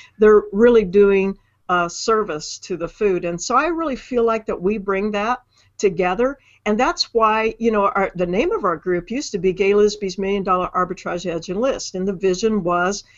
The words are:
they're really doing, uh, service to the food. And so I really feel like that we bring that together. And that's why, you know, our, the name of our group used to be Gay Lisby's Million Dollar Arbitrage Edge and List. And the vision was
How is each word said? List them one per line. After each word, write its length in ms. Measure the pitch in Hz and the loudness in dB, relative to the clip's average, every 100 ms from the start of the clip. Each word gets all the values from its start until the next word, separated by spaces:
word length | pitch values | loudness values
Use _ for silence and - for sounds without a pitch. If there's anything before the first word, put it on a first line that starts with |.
| - - | -20 2
they're 260 | 214 208 208 | 6 6 4
really 340 | 196 240 233 | 4 6 6
doing, 520 | 190 196 202 196 196 196 _ _ - | 4 6 6 4 0 -4 _ _ -2
uh, 220 | 180 170 | 0 0
service 680 | - - 220 196 151 - - | -4 0 0 0 -6 -8 -14
to 180 | - 170 | -10 -8
the 100 | 165 | -8
food. 380 | - 208 180 170 | -2 0 0 -2
And 120 | 170 | -6
so 160 | - | -2
I 120 | 247 311 | 0 0
really 300 | 330 320 240 | -2 -4 -6
feel 280 | - 240 | -4 0
like 220 | 233 220 214 | 2 0 -4
that 160 | 190 | -4
we 160 | 180 220 | -2 -2
bring 320 | 196 190 214 | -2 -2 -2
that 320 | 208 214 247 _ _ _ - | -2 -4 -4 _ _ _ -2
together. 640 | 202 170 180 185 254 285 _ _ | -2 0 0 0 -2 -4 _ _
And 160 | 214 214 | -2 0
that's 320 | 277 339 - | 0 -2 -4
why, 420 | 233 220 220 220 220 | 0 2 2 -2 -2
you 120 | 226 | 0
know, 160 | 214 196 | 2 0
our, 260 | 196 196 | 0 -2
the 120 | 175 175 | -2 -2
name 260 | 180 339 | 0 -2
of 120 | 453 | -2
our 120 | 196 160 | -2 -2
group 340 | 185 175 170 | -2 -4 -4
used 220 | 240 - | -8 -6
to 60 | 196 | -2
be 140 | 185 | -2
Gay 220 | 180 196 | 0 2
Lisby's 420 | 202 208 208 196 180 | 4 2 0 -6 -6
Million 260 | 190 202 | -4 -2
Dollar 280 | 190 180 175 | 0 0 0
Arbitrage 560 | 180 180 185 180 170 180 | -2 -4 -6 -8 -6 -6
Edge 200 | 165 170 | -6 -6
and 100 | 185 | -4
List. 340 | 262 - - | -2 -2 -6
And 140 | 190 190 | -6 -6
the 60 | |
vision 480 | 180 190 180 220 214 | -2 -2 0 0 0
was 420 | 175 175 180 202 - | 0 0 0 -2 -10